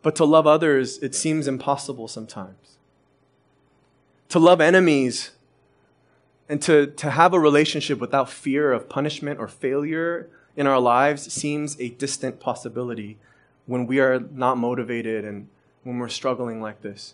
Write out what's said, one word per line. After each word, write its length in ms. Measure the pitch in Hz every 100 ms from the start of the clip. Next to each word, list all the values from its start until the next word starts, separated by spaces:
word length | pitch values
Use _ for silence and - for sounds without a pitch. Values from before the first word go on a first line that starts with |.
but 140 | 160
to 100 | 156
love 200 | 151 160
others, 520 | 151 156 160 135 127 -
it 160 | 135
seems 320 | 131 160 156 139
impossible 600 | 135 - 139 - 120 113
sometimes. 720 | 120 110 - 95 98 _ _ _ _ _ _ _ _ _ _ _ _ _ _ _ _ _
To 100 | 175
love 220 | 165 175
enemies 680 | 156 185 175 143 127 120 - _ _ _ _ _ _ _ _ _ _ _ -
and 120 | 147
to, 240 | 147 151 143
to 240 | 147 151
have 220 | 135 175
a 60 | 180
relationship 600 | 151 147 151 156 143 127
without 300 | 117 139 123
fear 420 | - 139 135 147
of 160 | 120 -
punishment 500 | 139 147 143 147 143
or 80 | 110
failure 800 | - 131 139 147 160 170 170 160 _ _
in 120 | - 143
our 120 | 131
lives 520 | 123 120 143 143 -
seems 480 | - 147 147 147 -
a 100 | 123
distant 500 | 117 139 - 131 -
possibility 760 | - 113 120 117 123 110 104 104 _ _ _ _
when 220 | - 127 120
we 120 | 135
are 200 | 131 127
not 380 | - 139 127 127
motivated 680 | 120 123 117 117 110 110
and 240 | 107 101 101 _ _ _
when 140 | 127 123
we're 120 | 120
struggling 520 | - 135 123 120 113
like 200 | 110 104
this. 320 | 104 101 -